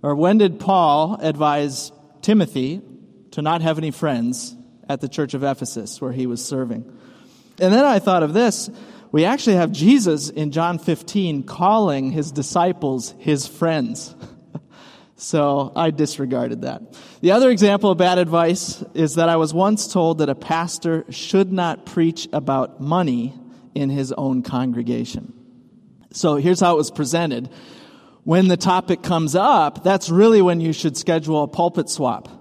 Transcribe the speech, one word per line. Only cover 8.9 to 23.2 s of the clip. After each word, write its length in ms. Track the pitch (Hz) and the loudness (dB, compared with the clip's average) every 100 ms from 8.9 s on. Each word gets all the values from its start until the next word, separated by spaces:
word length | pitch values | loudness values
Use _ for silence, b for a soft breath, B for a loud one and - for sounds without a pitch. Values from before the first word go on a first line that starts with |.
| B B | B B
We 140 | 151 170 | 0 2
actually 300 | 269 - 185 | 2 2 2
have 120 | 170 | 2
Jesus 580 | - 165 277 196 151 143 | 2 4 6 4 0 -2
in 220 | 147 151 | -6 -4
John 300 | 143 165 175 | 0 -2 -2
fifteen 640 | - 160 - 208 185 147 | -2 -4 -2 -2 -2 -2
calling 680 | 131 - 180 220 202 139 135 | -6 0 2 4 2 0 -2
his 220 | 156 143 | -2 -4
disciples 800 | 139 139 185 175 175 147 131 113 - | -4 -2 0 0 0 -2 -4 -6 -8
his 260 | - 147 139 | -2 -2 -2
friends. 720 | - 165 160 120 117 - - | -2 -2 0 -2 -6 -12 -18
<laughs> 40 | - - _ - _ B B B B _ | -20 -20 _ -18 _ B B B B _
So 520 | - 160 143 143 135 | -4 0 2 0 -2
I 160 | - 165 | -2 -2
disregarded 720 | 151 151 - 135 127 120 117 | 0 -4 -2 -4 -4 -4 -6
that. 340 | 127 - 226 B B B | -8 -10 -14 B B B
The 100 | 165 | 2
other 180 | 208 262 | 6 6
example 400 | 226 208 202 208 | 6 4 4 2
of 80 | 175 | 2
bad 200 | 180 180 | 2 2
advice 680 | 175 165 165 185 - - - | 2 2 2 0 -4 -10 -10
is 220 | - 160 165 | -2 -2 2
that 120 | 165 | 2
I 60 | |
was 180 | 156 156 | 2 0
once 400 | 160 190 214 - | 0 0 0 -2
told 260 | 190 165 160 | 0 0 0
that 100 | 156 | -2
a 80 | 165 | -2
pastor 680 | - 165 170 - 170 160 - | -4 -4 -4 -6 -4 -4 -4
should 420 | 139 - 190 190 | -14 -2 0 0
not 320 | 190 175 156 | 0 -2 -4
preach 440 | - - 165 165 - | -8 0 0 0 -6
about 480 | 151 135 135 127 - | -6 -2 -2 -2 -6
money 540 | 143 170 170 123 | -2 0 0 -2